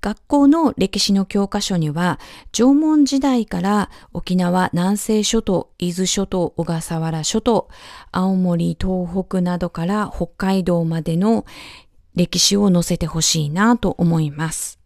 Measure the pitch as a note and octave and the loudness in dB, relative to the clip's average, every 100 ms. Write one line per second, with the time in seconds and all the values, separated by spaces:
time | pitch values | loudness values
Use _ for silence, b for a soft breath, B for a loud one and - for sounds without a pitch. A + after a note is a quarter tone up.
0 | - - _ C#4+ C#4 D#4+ D4+ - F#3+ G3+ | -6 -6 _ 4 6 6 2 0 -2 0
1 | - G3 G3 G3+ G3 G3+ - F#3 D#3 D3 | 0 0 0 -2 -2 -4 -2 -2 -2 -2
2 | F3+ B2+ B B B - B3 C#4+ D#4 D#4 | -2 -4 B B B 2 4 4 4 4
3 | C#4 C#4 C#4 B3+ G#3+ F3 F#3 G#3 F#3+ B | 4 2 0 0 -2 -2 0 0 -2 B
4 | B F3 - F3+ F3+ F#3 F3+ E3 F3+ G#3 | B -12 -2 0 2 0 0 0 0 -2
5 | - G#3+ G#3 A3+ A3 F3+ - _ F3 F3 | 0 -2 2 0 0 -2 -4 _ -6 -2
6 | F#3 - F#3+ F#3+ E3+ - E3+ E3 - E3 | -2 -2 -2 -2 -4 -4 -4 -4 -4 -4
7 | D#3+ D#3+ D3+ A3 B3 A3 - B B B | -4 -4 -4 -2 0 0 -2 B B B
8 | B - F#3+ F#3 F3+ F3 E3+ D#3+ F#3+ F#3 | B -2 0 2 0 0 -2 -2 -2 -2
9 | F3 F#3 F#3 F#3 F3+ F3+ F3 - E3+ G#3+ | -4 -6 -4 -2 0 -2 -4 -4 -2 -2
10 | G3+ - G3 _ F#3+ F#3+ F3 F3 E3 E3 | -4 -4 -8 _ -2 0 2 0 0 -2
11 | D#3 E3 G3+ A3 - B B B B _ | -2 0 2 0 -2 B B B B _
12 | _ - F3 F3 - G3+ G3+ F3 E3+ F3 | _ -2 0 2 0 2 4 4 2 -2
13 | D#3+ E3 E3 E3 D3 D#3+ A3 A#3+ F#3 - | -2 -2 0 0 -2 2 2 4 0 0
14 | E3+ E3 D3+ D3 D#3+ - - - | 0 2 0 -4 -6 -6 -12 -14